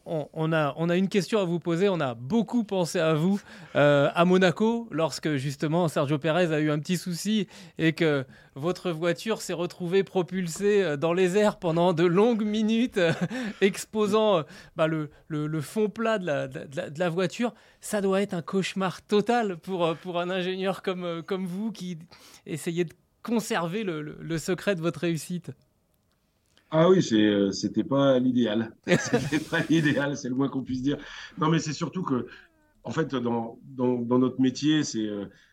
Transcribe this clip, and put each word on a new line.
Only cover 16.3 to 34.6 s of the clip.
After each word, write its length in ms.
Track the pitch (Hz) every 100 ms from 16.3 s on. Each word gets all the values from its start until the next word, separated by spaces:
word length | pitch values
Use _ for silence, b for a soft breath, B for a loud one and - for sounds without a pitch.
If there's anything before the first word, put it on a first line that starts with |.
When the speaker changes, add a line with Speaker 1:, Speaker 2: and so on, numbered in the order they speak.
| 139 135
Speaker 1:
de 280 | 131 - 139
la, 140 | -
de 100 | 147
la 100 | 180
voiture. 440 | 165 180 - 233 - b b
Ça 220 | - 214
doit 220 | 196 190
être 100 | 202
un 80 | 175
cauchemar 600 | 165 196 180 196 190 -
total 540 | - 208 202 240 220 175
pour, 280 | 185 185 170
euh, 80 |
pour 260 | 165 180 175
un 120 | 175
ingénieur 500 | 190 180 190 190 185
comme, 220 | - 185
euh, 180 | 175 170
comme 240 | 160 185 190
vous 260 | 185 220
qui 280 | 196 180 170 170 B B B -
essayez 380 | 156 - 165 170
de 80 | - _ _
conserver 640 | - 233 - 202 170 196
le, 180 | 208 156
le, 160 | 151 -
le 180 | 151 160
secret 340 | - 175 -
de 80 | 190
votre 200 | 165 -
réussite. 500 | 175 165 - 180 - - _ _ _ _ _ _ _ _ _ _ _
Speaker 2:
Ah 200 | 160 170
oui, 120 | 190
c'est, 140 | - 110
euh, 360 | 107 104 98
c'était 320 | - 104 113 -
pas 340 | 135 139 127
l'idéal. 540 | 127 123 113 107 113 -
<laughs> 40 |
Speaker 1:
<laughs> 180 | - 175
Speaker 2:
C'était 400 | - 233 147 156
pas 220 | - 165 -
l'idéal, 480 | 160 151 131 143 135
c'est 100 | 123
le 60 | 127
moins 140 | 135
qu'on 140 | 135
puisse 180 | 127 127
dire. 160 | 131 143 B B B -
Non, 120 | 156
mais 100 | 165
c'est 140 | 151
surtout 300 | 135 165 190
que, 240 | 175 127 113 B B _ _ _
en 80 | -
fait, 240 | 139 151 131
dans, 420 | 120 117 117 -
dans, 360 | 139 131 123 123
dans 180 | 117 123
notre 220 | 127 123
métier, 420 | 131 120